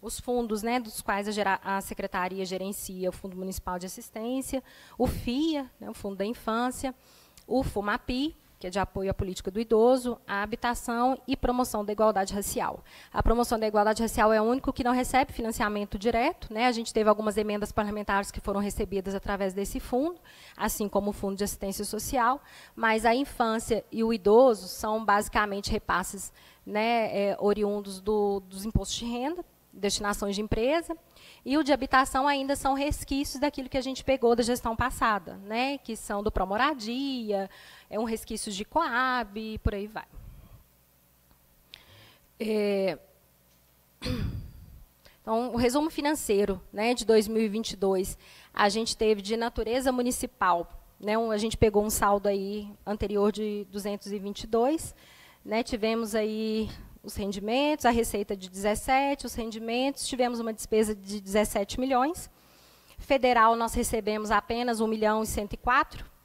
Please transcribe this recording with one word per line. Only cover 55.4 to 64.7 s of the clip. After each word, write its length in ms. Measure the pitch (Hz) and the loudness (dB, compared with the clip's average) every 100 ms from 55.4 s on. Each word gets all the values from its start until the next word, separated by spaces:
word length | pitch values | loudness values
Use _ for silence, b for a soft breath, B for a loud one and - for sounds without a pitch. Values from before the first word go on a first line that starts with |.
né, 200 | - 214 | -6 -4
tivemos 500 | 254 240 214 226 226 | -2 -2 0 -2 -2
aí 560 | 220 214 214 220 220 214 B B B - | -2 -2 -2 -2 -2 -2 B B B -14
os 120 | - | -6
rendimentos, 680 | 196 202 202 247 294 302 240 | -6 -4 -2 0 0 2 2
a 40 | |
receita 440 | 233 233 208 202 | 2 0 -2 -4
de 160 | 202 185 | -6 -8
dezessete, 760 | 185 202 214 - 262 277 285 247 | -4 0 0 2 2 2 -2 -4
os 80 | |
rendimentos, 760 | - 226 220 226 233 269 277 - | -6 -6 -6 -4 -2 -2 -2 -6
tivemos 320 | 254 247 240 | 0 0 0
uma 140 | 226 | -4
despesa 420 | 220 - 220 214 208 | -6 0 2 2 0
de 240 | 196 208 | -6 -10
dezessete 580 | 190 202 214 220 202 - | -2 2 2 0 -2 -2
milhões. 520 | 262 254 269 359 - b b b b b b b | 0 2 2 -2 -10 b b b b b b b
Federal, 600 | - 277 247 240 226 233 | 0 2 4 6 6 6
nós 160 | 226 | 2
recebemos 580 | 247 233 233 208 214 214 | 0 0 0 0 -2 2
apenas 480 | 214 - 233 247 | 0 0 -2 0